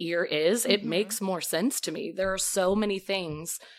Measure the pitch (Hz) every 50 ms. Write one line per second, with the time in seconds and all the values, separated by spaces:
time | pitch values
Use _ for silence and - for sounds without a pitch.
0 | 175 165 170 170 185 - 156 151 156 170 214 240 - - 196 202 202 - 160 185
1 | 214 208 214 - 202 190 185 165 - - - 160 202 269 - - - 175 156 -
2 | - 170 156 170 190 190 190 185 - - - 196 185 185 196 214 214 208 196 190
3 | - - 196 190 180 160 151 151 165 170 - - - - -